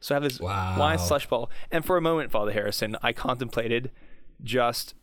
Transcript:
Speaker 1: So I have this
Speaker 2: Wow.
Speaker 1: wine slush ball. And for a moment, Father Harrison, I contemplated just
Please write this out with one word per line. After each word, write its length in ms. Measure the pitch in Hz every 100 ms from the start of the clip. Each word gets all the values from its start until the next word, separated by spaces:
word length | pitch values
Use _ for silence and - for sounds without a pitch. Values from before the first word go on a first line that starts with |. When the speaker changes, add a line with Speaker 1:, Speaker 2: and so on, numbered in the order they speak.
Speaker 1:
So 140 | -
I 20 | 143
have 80 |
this 160 | 143 127
Speaker 2:
Wow. 360 | 92 101 92 92
Speaker 1:
wine 220 | 151 160
slush 300 | 87 143 -
ball. 200 | 120 127 - -
And 140 | 165
for 120 | 165 180
a 40 |
moment, 300 | 165 160 120
Father 180 | 107 104
Harrison, 440 | 104 104 - 110 107
I 120 | 120
contemplated 800 | 117 131 123 120 - 113 120 127 - - - - -
just 520 | 113 123 120 117 - -